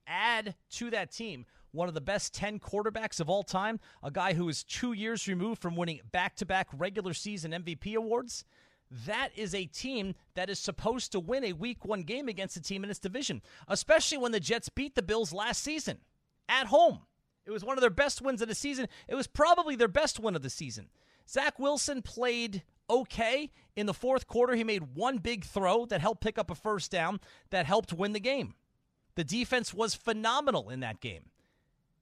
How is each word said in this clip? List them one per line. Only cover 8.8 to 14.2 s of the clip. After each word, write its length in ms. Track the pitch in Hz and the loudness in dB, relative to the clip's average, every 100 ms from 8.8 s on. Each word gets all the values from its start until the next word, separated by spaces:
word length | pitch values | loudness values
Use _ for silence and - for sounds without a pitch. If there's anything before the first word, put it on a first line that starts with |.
| _ 127 131 | _ -12 -4
That 220 | 226 269 - | -2 -2 -4
is 200 | 208 196 | -4 -2
a 100 | 175 | -4
team 480 | - 254 247 190 - _ 180 | -6 -6 -4 -4 -8 _ -6
that 160 | 190 | -4
is 80 | 190 | -4
supposed 540 | - - 220 254 - | -6 -2 -2 -2 -2
to 60 | 196 | -4
win 240 | 165 269 226 | -2 -2 -2
a 80 | |
week 300 | 165 233 233 | -4 -6 -6
one 200 | 190 202 | -4 -4
game 240 | 156 247 269 | -2 -4 -4
against 300 | 190 190 175 | -6 -6 -8
a 40 | |
team 220 | 151 196 | -6 -6
in 80 | 202 | -6
its 80 | - | -6
division, 420 | 190 240 277 117 - - - | -6 -4 -4 -6 -8 -16 -4
especially 520 | 208 - 311 - | -2 6 6 6
when 120 | 285 | 0